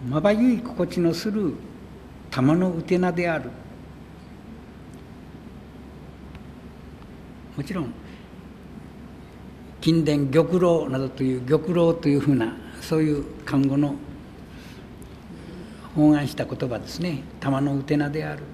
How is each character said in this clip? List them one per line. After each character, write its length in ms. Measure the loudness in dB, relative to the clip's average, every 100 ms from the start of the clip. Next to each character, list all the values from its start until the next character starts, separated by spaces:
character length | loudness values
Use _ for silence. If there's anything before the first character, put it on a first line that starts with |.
| 0
ま 100 | 2
ば 140 | 4
ゆ 180 | 6 6
い 40 | 4
心 260 | 0 -2 0
地 140 | 4
の 140 | 2
す 180 | 2 0
る 220 | 0 0 -2 -10 -16 -16 -16 -16 -16 -8
玉 240 | 2 4
の 160 | 6 4
う 140 | 0
て 140 | 2 4
な 140 | 4
で 180 | 2 0
あ 100 | 0
る。 100 | -4 -12 -16 -16 -16 -16 -18 -18 -18 -18 -16 -18 -16 -18 -16 -16 -16 -18 -16 -16 -16 -16 -16 -16 -16 -16 -16 -16 -16 -16 -16 -16 -18 -18 -18 -16 -18 -18 -16 -18 -14 -8
も 80 |
ち 100 | -6
ろ 100 | -4
ん、 100 | -4 -8 -14 -16 -18 -18 -18 -18 -16 -16 -16 -16 -18 -16 -18 -18 -18 -18 -18 -2
近 240 | 4 4
伝 240 | 4 2 4
玉 320 | 4 6 6
露 300 | 6 6 2
な 100 | -2
ど 80 | -2
と 160 | 0
い 140 | 0 2
う、 40 |
玉 220 | 4 2 4
露 200 | 4 6
と 160 | 4 4
い 60 | 4
う 40 |
ふ 140 | 6
う 20 | 4
な、 180 | 2 -2 -12 -12
そ 160 | -2 2
う 40 |
い 160 | 4 2
う 60 | -2 -8 0
看 200 | 2 4
護 120 | 4
の 180 | 2 0 -8 -14 -16 -16 -16 -16 -16 -16 -16 -16 -16 -16 -16 -14 -14 -14 -14 -14 -6 6
包 160 | 8
含 160 | 8 4
し 80 | -2
た 80 |
言 260 | -4 -2 -4
葉 80 | -4
で 100 | -6
す 100 | -4
ね。 240 | -4 -4 -8 -6
玉 220 | 0 2
の 160 | 2 0
う 60 |
て 120 | 2 2
な 140 | 2
で 160 | -2 -4
あ 100 | -8
る。 80 | -12